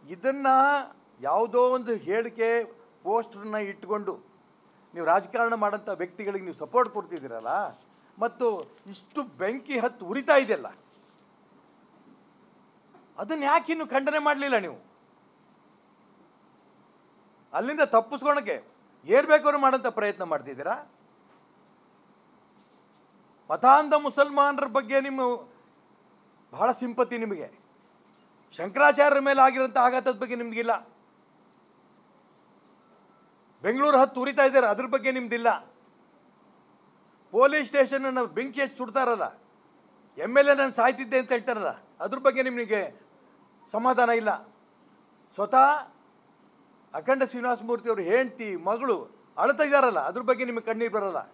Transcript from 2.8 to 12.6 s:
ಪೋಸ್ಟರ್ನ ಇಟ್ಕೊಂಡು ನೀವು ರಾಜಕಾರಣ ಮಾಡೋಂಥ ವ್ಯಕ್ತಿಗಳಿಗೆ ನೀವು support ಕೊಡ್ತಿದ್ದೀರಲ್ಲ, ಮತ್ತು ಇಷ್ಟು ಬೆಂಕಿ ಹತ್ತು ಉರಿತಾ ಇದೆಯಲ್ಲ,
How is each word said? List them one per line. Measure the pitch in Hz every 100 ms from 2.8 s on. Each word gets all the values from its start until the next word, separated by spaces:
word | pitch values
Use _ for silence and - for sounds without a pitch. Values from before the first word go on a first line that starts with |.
| _ _
ಪೋಸ್ಟರ್ನ | - 226 226 202 214
ಇಟ್ಕೊಂಡು | 214 202 196 - 214 202 160 - _ _ _ _ _ _
ನೀವು | 170 160
ರಾಜಕಾರಣ | 180 196 240 233
ಮಾಡೋಂಥ | 226 208 208 208
ವ್ಯಕ್ತಿಗಳಿಗೆ | 180 180 - 202 196
ನೀವು | 185 156
support | 151 240 233
ಕೊಡ್ತಿದ್ದೀರಲ್ಲ, | 214 170 170 131 113 113 175 185 - _ _ _ -
ಮತ್ತು | 226 226 240 196 156 - 190
ಇಷ್ಟು | 196 _ 294
ಬೆಂಕಿ | 254 127 190 262 - 262
ಹತ್ತು | 240 - 175
ಉರಿತಾ | 226 269 285
ಇದೆಯಲ್ಲ, | 240 180 107 - _ _ _ _ _ _ _ _ _ _ _ _ _ _ _ _ _ _